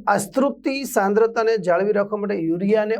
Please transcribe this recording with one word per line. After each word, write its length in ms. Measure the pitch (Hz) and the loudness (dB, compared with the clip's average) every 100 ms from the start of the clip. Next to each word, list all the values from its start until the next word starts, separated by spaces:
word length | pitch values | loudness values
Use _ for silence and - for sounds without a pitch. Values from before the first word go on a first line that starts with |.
| - | -2
આસ્તૃપ્તિ 760 | 202 - 269 269 - 294 269 | -2 0 0 0 -2 -4 -4
સાંદ્રતાને 720 | 262 226 196 208 226 233 220 220 | -2 0 2 2 2 2 0 0
જાળવી 340 | 175 175 202 | 0 0 2
રાખવા 260 | 202 202 208 | 0 0 -4
માટે 160 | 202 | -4
યુરિયાને 640 | 202 165 170 196 214 214 | -4 -2 -2 2 2 0